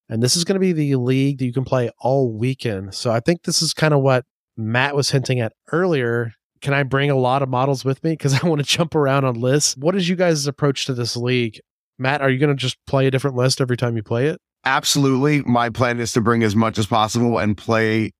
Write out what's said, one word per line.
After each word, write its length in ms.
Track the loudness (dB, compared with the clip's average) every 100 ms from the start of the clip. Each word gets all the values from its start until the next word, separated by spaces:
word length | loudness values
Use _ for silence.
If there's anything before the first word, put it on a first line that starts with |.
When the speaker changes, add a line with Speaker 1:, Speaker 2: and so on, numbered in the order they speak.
| -8
Speaker 1:
And 120 | -2
this 120 | 0 0
is 80 |
gonna 160 | 0 0
be 120 | 0
the 220 | 0 0 0
league 420 | 0 2 0 -2
that 80 | -4
you 80 |
can 100 | -4 -2
play 260 | -2 -2 -4
all 320 | 0 0 0 -2
weekend. 600 | -4 -2 -4 -4 -8 -6
So 160 | -2
I 80 | 0
think 240 | 0 -2
this 180 | -2 -2
is 140 | -4 0
kinda 220 | 2 4
what 260 | 4 2 -2 _ _ -8
Matt 380 | -2 0 0 0
was 160 | 0
hinting 280 | -2 -2 -2
at 140 | -4 -8 -4
earlier. 640 | -2 0 0 0 -2 -4 -10 _ _
Can 120 | -2
I 80 | -2
bring 300 | 0 0 2
a 40 | 2
lot 280 | 2 0
of 40 | 0
models 360 | 0 0 0 -2
with 180 | -2
me? 140 | -4 -2
'Cause 160 | 0
<laughs> 100 | 0
I 40 | 2
wanna 160 | 0
jump 320 | 0 -2 0 0
around 300 | 2 2 2
on 100 | 0
lists. 420 | 2 2 0 -2
What 180 | -2 0
is 140 | 0
you 60 | 2
guys' 320 | 2 0 -2
approach 400 | -2 -2 -2 -4
to 80 | -4
this 200 | -4 -4
league? 440 | -2 0 -2 -6 _ _ _ -6
Matt, 220 | -2 0
are 60 | 0
you 80 | 2
gonna 160 | 2 0
just 220 | -2 -6 -2
play 180 | 0 2
a 60 |
different 240 | 0 0 0
list 240 | 0 0
every 160 | -2 0
time 180 | -2 -2
you 40 |
play 220 | -2 -2 -2
it? 100 | -4 _ _ -2
Speaker 2:
Absolutely. 760 | 0 0 2 2 2 2 0
My 260 | 0 0 0
plan 300 | 0 -2 0
is 120 | -2
to 80 | 0
bring 200 | 2 2
as 140 | 2 2
much 240 | 0 0
as 80 | -2
possible 500 | 0 0 0 0 0
and 180 | -2 -2
play. 560 | -2 0 2 0 -2